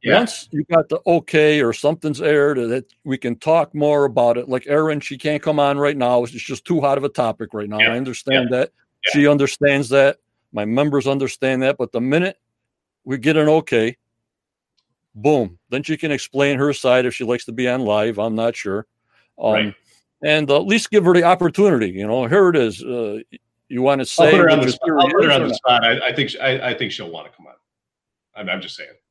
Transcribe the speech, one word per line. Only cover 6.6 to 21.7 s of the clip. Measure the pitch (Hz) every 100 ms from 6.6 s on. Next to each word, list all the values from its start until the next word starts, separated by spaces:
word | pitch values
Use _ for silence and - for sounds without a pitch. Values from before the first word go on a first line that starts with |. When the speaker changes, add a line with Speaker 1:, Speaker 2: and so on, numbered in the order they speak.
Speaker 2:
too | - 175
hot | 139 139
of |
a | 139
topic | - 120 110 110
right | 107 104
now. | 107
Speaker 1:
Yeah. | 113
Speaker 2:
I | 117
understand | 131 117 - 135 123
Speaker 1:
Yeah. | 123
Speaker 2:
that. | 139 _ _ _
Speaker 1:
Yeah. | 95
Speaker 2:
She | 147 143
understands | 147 139 - 143 139 127
that. | 139 139 147 _ _ _
My | 107
members | 104 120 147 143 131
understand | 139 135 - 131 127
that. | 131 143
But | 120
the | 120
minute | 123 151 180 - _ _ _ _ _ _
we | - 131
get | 123 156
an | 151
okay, | 160 156 120 113 131 _ _ _ _ _ _ _ _ _ _ _
boom, | 107 113 151 104 87 _
then | 127
she | 143 156
can | 160
explain | 139 - 135 143 139
her | 143
side | 139 131 127
if | 123
she | -
likes | 113 120
to | -
be | 113 123
on | 127
live. | 120 107 110 104
I'm | 110
not | 110 117 117
sure. | 104 98 110 _ _ _ _ _
Um, | 113
Speaker 1:
Right. | 107 107 101 _ _ _ _
Speaker 2:
and, | 151 151 147
uh, | 143
at | 196
least | 220 -
give | 208
her | 175
the | 180
opportunity. | 170 185 180 - 202